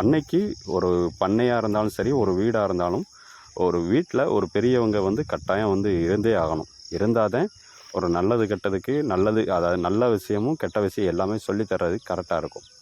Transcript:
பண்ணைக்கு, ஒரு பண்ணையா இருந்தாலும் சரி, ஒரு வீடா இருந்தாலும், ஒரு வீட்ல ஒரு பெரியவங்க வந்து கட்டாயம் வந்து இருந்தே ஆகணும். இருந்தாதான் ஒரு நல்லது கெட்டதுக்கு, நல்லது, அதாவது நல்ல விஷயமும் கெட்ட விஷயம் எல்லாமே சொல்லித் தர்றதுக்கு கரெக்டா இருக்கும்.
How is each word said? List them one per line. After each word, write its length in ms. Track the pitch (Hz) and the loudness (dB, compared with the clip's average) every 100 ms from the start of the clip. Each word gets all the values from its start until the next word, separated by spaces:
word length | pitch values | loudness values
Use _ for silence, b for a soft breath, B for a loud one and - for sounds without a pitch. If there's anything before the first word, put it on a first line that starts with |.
பண்ணைக்கு, 520 | 110 156 147 170 208 - - | 2 2 0 -2 -2 -6 -4
ஒரு 460 | 90 90 87 87 - | -2 2 2 0 -2
பண்ணையா 380 | 95 110 123 120 | 0 2 2 0
இருந்தாலும் 320 | 110 107 107 | 0 0 -2
சரி, 220 | - 104 | -2 -2
ஒரு 220 | 143 98 | 0 0
வீடா 300 | 92 113 113 | 2 0 2
இருந்தாலும், 400 | 101 90 87 101 196 B B B B | 0 0 0 -2 -6 B B B B
ஒரு 280 | - 90 87 | -2 0 2
வீட்ல 500 | 85 127 180 127 156 | 2 0 0 -2 0
ஒரு 180 | 107 92 | 0 0
பெரியவங்க 500 | 101 120 127 113 104 | 0 2 2 2 2
வந்து 220 | 95 110 - | 0 0 -2
கட்டாயம் 420 | 82 78 98 107 | -6 -2 0 0
வந்து 340 | 95 101 87 | 0 0 0
இருந்தே 280 | 85 104 110 | 2 2 2
ஆகணும். 360 | 101 80 80 - - - | 2 0 -2 -6 -14 -10
இருந்தாதான் 540 | 85 107 117 107 - 202 B B B B | -2 0 2 2 0 -2 B B B B
ஒரு 180 | - 180 | -4 0
நல்லது 360 | 175 139 120 104 | 0 2 2 0
கெட்டதுக்கு, 560 | 101 101 98 107 143 | -2 -2 -4 -2 -2
நல்லது, 400 | 147 92 104 110 | 0 0 2 2
அதாவது 360 | 101 90 87 90 | 2 0 2 0
நல்ல 320 | 87 104 123 | 0 2 2
விஷயமும் 460 | 104 - 104 120 156 | 0 0 -2 -2 -4
கெட்ட 240 | 95 107 | -4 -2
விஷயம் 300 | 98 - 95 | -2 0 0
எல்லாமே 280 | 85 95 107 | 0 -2 -2
சொல்லித் 340 | - 101 107 | -4 -4 -2
தர்றதுக்கு 380 | 92 87 104 - | -2 -2 -2 -4
கரெக்டா 280 | 92 87 85 | -6 -4 -4
இருக்கும். 260 | 76 - - - | -6 -12 -20 -20